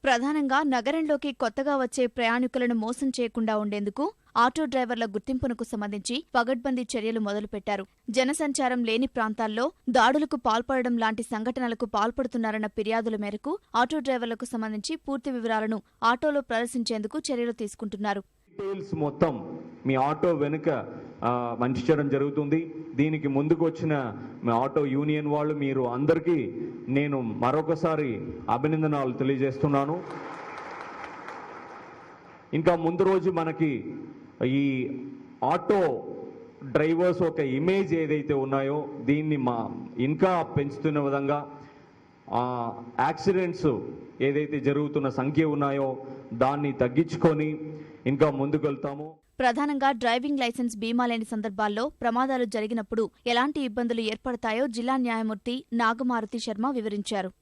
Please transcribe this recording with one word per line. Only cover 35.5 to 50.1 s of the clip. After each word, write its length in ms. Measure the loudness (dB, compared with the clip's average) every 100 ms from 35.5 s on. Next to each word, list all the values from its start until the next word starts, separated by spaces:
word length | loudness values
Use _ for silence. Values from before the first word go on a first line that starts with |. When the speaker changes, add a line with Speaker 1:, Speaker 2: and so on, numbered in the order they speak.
| 0 2 2 4 0 -6 -10 -12 -14 -20 -16 -2
Speaker 2:
డ్రైవర్స్ 500 | 0 2 4 2 2
ఒక 180 | 0 0
ఇమేజ్ 540 | -2 0 2 2 2
ఏదైతే 400 | 0 0 0 0
ఉన్నాయో 540 | 0 2 0 0 -2 -4 -6
దీన్ని 360 | 0 2 2 0
మా, 340 | 0 0 -4 -8 -10 -2
ఇంకా 440 | 0 4 4 4
పెంచుతున్న 560 | 0 -2 -2 -2 -2 0
విధంగా, 520 | 0 0 0 -2 -4 -14 -20 -20 -20 -20 -20 -20 -6
ఆ, 420 | -2 -2 -2 -4 -8 -10 0
యాక్సిడెంట్స్ 800 | 0 2 2 2 0 0 0 0 -4 -12 -16 0
ఏదైతే 400 | 2 2 0 0
జరుగుతున్న 480 | 2 2 0 0 -2
సంఖ్య 360 | 0 0 2
ఉన్నాయో 640 | 2 2 0 0 -2 -4 -10 -14 -12
దాన్ని 380 | 2 2 2 0
తగ్గించుకొని 840 | 2 2 4 2 4 4 4 0 -2 -8 -10 -14 -4 -2
ఇంకా 240 | 4 4
ముందుకు 360 | 4 0 0 0
వెళ్తాము. 480 | -2 -6 -8 -12 -16 _ 0
Speaker 1:
ప్రధానంగా 520 | 2 2 0 2 2
డ్రైవింగ్ 480 | 2 0